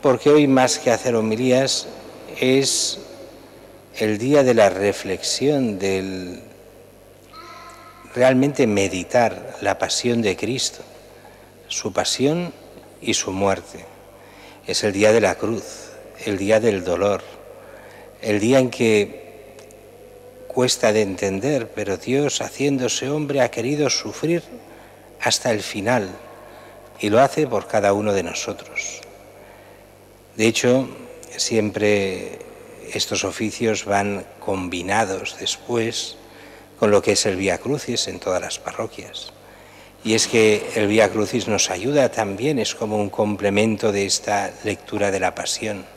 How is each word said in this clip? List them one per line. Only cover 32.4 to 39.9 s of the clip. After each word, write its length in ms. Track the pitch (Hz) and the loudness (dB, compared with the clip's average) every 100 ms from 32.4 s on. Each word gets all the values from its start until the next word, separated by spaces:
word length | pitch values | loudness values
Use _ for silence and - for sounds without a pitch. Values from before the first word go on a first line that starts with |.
| - - - - - | -18 -20 -20 -20 -10
estos 320 | 107 - 104 | -6 -4 -4
oficios 600 | 98 - 110 - 113 104 | -4 -4 -6 -2 -2 0
van 420 | - 101 101 101 - - | 0 0 0 -4 -10 -12
combinados 960 | - 95 90 90 87 104 107 95 - - | -6 -4 -4 -6 -2 0 0 -2 -6 -8
después 800 | 98 - - 120 113 117 - - - - - - - - | -6 -8 -4 -2 -2 -4 -8 -12 -20 -20 -20 -20 -20 0
con 120 | 110 | 4
lo 120 | 101 | 4
que 100 | 101 | 4
es 120 | 101 | 0
el 120 | 110 95 | 0 0
Vía 220 | 95 87 | -2 -2
Crucis 500 | 117 143 - 113 - | -2 -4 -2 -4 -4
en 100 | 90 | -6
todas 220 | 98 90 | -4 -4
las 180 | 95 - | -4 -10
parroquias. 720 | - - 110 - 92 - - - - - - - - | -10 -8 -8 -10 -14 -14 -16 -18 -20 -20 -20 -20 -20